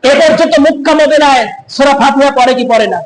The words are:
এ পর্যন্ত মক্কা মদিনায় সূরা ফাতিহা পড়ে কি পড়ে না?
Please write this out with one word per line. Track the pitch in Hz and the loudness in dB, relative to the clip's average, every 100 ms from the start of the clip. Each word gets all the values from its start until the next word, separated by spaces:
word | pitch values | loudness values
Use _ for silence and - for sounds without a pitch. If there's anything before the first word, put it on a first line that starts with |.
এ | 247 285 | 0 2
পর্যন্ত | 320 285 320 320 | 2 2 0 2
মক্কা | 294 - 311 | 0 0 -2
মদিনায় | 302 294 302 294 262 214 - - | 0 2 2 2 0 -2 -10 -16
সূরা | - 277 | -2 0
ফাতিহা | 277 269 269 277 | 2 0 0 0
পড়ে | 269 247 | 0 0
কি | 254 233 | 0 -2
পড়ে | 226 202 | -2 -2
না? | 180 | -4